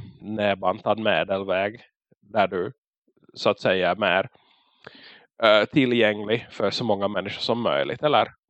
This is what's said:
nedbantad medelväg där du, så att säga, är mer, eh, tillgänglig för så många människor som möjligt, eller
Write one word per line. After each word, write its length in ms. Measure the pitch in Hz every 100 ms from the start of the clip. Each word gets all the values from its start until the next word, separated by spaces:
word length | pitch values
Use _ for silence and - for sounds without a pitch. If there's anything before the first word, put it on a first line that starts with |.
| 104 -
nedbantad 800 | 101 107 104 98 92 95 104 104
medelväg 840 | 107 82 90 98 98 92 101 117 - _ _ _
där 260 | _ 107 92
du, 260 | 95 104 - _ _ _ _ _
så 160 | - 113
att 100 | 101
säga, 300 | 110 92 87
är 60 | 92
mer, 320 | 101 87 - _ _ _ _ _ - - - - _ -
eh, 220 | 113 107
tillgänglig 840 | 107 147 127 120 107 107 104 120 -
för 200 | - 98
så 140 | -
många 240 | 117 101 101
människor 320 | 98 98 -
som 200 | - 117
möjligt, 420 | 107 71 69 -
eller 300 | 151 120 110 - -